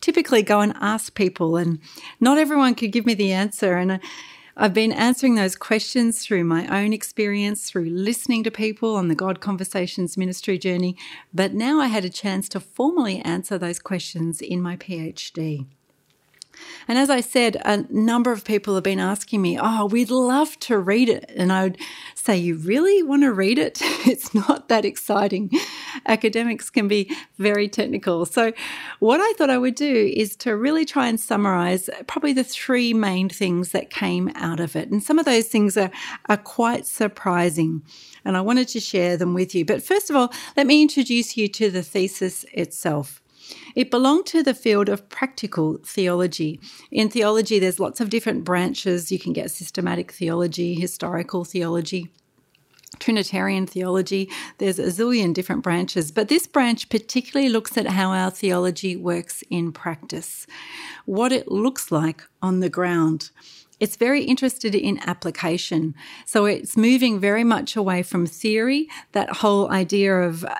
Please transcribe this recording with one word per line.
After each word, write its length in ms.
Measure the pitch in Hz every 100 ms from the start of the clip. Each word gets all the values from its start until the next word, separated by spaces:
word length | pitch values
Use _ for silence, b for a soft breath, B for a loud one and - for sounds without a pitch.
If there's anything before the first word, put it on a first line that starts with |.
typically 400 | - 349 - 233
go 200 | 214 208
and 120 | 208 -
ask 340 | 202 220 -
people, 420 | - 185 185 170 165
and 220 | 175 160 B B B B
not 200 | 240 285
everyone 340 | 302 294 262
could 180 | 233 226
give 140 | 233 226
me 80 |
the 180 | 214 196
answer. 460 | 185 202 - 196 180
And 140 | 180
I, 80 | 190 B B B B B -
I've 160 | 214
been 180 | 190 220
answering 440 | - 233 247 269 226
those 200 | 190 -
questions 680 | - 220 - 254 233 226 -
through 200 | 196 170
my 200 | 165 -
own 260 | 196 208
experience, 760 | 214 - - 208 202 208 208 -
through 220 | 190 165
listening 520 | 175 196 240 - 233
to 60 | 220
people 460 | 214 220 214 226 214
on 120 | 180
the 60 |
God 260 | 160 190 185
Conversations 800 | - 190 190 196 180 - 175 -
ministry 400 | 185 180 - 190
journey, 400 | 190 180 180 180 B B B
but 220 | 170 190
now 260 | 196 233 311
I 80 | 269
had 180 | 220 180
a 40 |
chance 400 | - 208 190 196
to 100 | 190
formally 600 | - - 262 359 240 190
answer 400 | - 175 175 190
those 180 | 175 175
questions 640 | - 185 - 170 165 160
in 220 | - 180
my 140 | 180 175
P 220 | - 175
H 320 | 160 - -
D. 360 | - 160 147 131 _ _ _ _ _ _ B B B B B B
And 80 | 240
as 120 | 277
I 120 | 262
said, 340 | 233 254 240 202
a 220 | - 208 -
number 440 | 208 220 240 240
of 100 | 226
people 320 | - 214 202 190
have 80 |
been 160 | 180 190
asking 420 | 185 202 - 214
me, 160 | 180 170
"Oh, 280 | 226 220 208
we'd 260 | 226 233
love 480 | 254 247 269 302 -
to 160 | - 220
read 300 | 180 214 247
it." 240 | 214 -
And 200 | - 180
I 100 | 190
would 140 | 190 185 B B B -
say, 200 | - 190
"You 220 | 175 165
really 440 | 160 240 359 403
want 200 | 320 285
to 100 | 285
read 260 | 196 190 247
it? 240 | - -
<laughs> 240 | - - -
It's 280 | 254 -
not 340 | 220 196 285 -
that 160 | 226
exciting." 680 | 202 - - 202 202 190 202 302 403 B B 269 -
Academics 640 | 220 220 220 233 220 -
can 200 | - 202
be 260 | 208 196 320 B -
very 320 | 202 208 208
technical. 560 | 220 226 - - 170 170
So 260 | - 226 226 B B B B
what 220 | 214 285
I 100 | 427 427
thought 120 | 294
I 80 | 254
would 180 | 254 240
do 360 | 294 247 208
is 220 | - 214 -
to 200 | 247 214
really 260 | 254 320
try 240 | 311 285 247
and 120 | 226
summarise 720 | - 226 202 180 175 185 - - -
probably 260 | - 294
the 100 | 262
three 500 | 247 - - 254 240
main 360 | 226 208 185 190
things 420 | - 190 175 180
that 180 | 190 -
came 400 | - 196 180 185 -
out 240 | 170 165
of 160 | 165 160
it. 140 | 165
And 120 | 208
some 160 | - 302
of 80 | 311
those 220 | 240 226
things 300 | 226 208 202
are, 140 | 190 B B B -
are 100 | 208
quite 480 | - - 233 240 -
surprising, 1000 | - 208 - 196 175 175 160 160 160 - B B B 190
and 100 | 185
I 60 |
wanted 260 | 196 247 247
to 120 | 233
share 340 | - 196 175 175
them 180 | 175
with 220 | 175 185 180
you. 80 |
But 180 | 160 208
first 260 | - 392 -
of 80 | 285
all, 160 | 247 B B -
let 100 | 277
me 140 | 302
introduce 560 | 302 294 247 240 226 -
you 100 | 208
to 240 | - 220
the 120 | 185
thesis 600 | 170 202 185 - 185 180 -
itself. 720 | - 165 - - 147 139 - _ B B B B -
It 140 | 254
belonged 380 | 240 262 311 381
to 160 | 330
the 100 | 285
field 360 | 247 233 208 202
of 200 | 202 -
practical 720 | - 262 - 208 - 156 156
theology. 760 | - - 185 175 180 - 156 165 B B B
In 180 | - 220
theology, 480 | 240 208 214 208 214
there's 220 | 185 180
lots 200 | 190 -
of 120 | 220
different 320 | 226 226 -
branches. 680 | 165 180 180 - 196 180 165
You 60 | 185
can 160 | 170
get 160 | 165 -
systematic 640 | - 175 - 180 175 180
theology, 640 | - 170 170 175 165 175 175
historical 680 | 175 - 170 175 175 185
theology, 680 | 175 180 170 170 160 185 170 _ _ _ _ _ _ _ - -
Trinitarian 640 | - 220 190 190 190 190 190
theology. 640 | 185 185 185 185 196 190 B B B
There's 180 | 202 185
a 140 | 175
zillion 420 | 175 233 247 185
different 300 | 165 180 170
branches, 480 | - 175 180 185 156
but 160 | 185 214
this 180 | 311 -
branch 440 | 294 247 226 -
particularly 600 | 226 - 262 - 277 269
looks 260 | 226 220 -
at 120 | 208
how 240 | 190 190
our 180 | 190 185
theology 640 | 185 196 180 180 175 190 180
works 480 | 180 175 170 - -
in 220 | 180 170
practice, 720 | 156 - 156 - 165 - - - B B B B B -
what 260 | 196 247
it 180 | 254 -
looks 420 | 190 233 262 -
like 300 | 156 160 160 - _
on 160 | 190 185
the 100 | 180
ground. 600 | - 180 175 160 160 - B B B B B
It's 160 | 208 -
very 300 | 233 285 -
interested 500 | 254 262 - 226 202
in 240 | - 196 -
application. 880 | 175 180 160 180 170 - 165 160 147 B B B
So 180 | 220
it's 320 | 208 196 - -
moving 420 | 226 254 254 208
very 280 | 202 208 240
much 320 | 220 - 226
away 260 | 196 180
from 220 | 180 185 170
theory, 640 | - 220 214 233 277 311 B B
that 240 | 208 - 185
whole 340 | 214 202 196
idea 480 | 190 180 202 196 185
of 240 | 175 165 175 -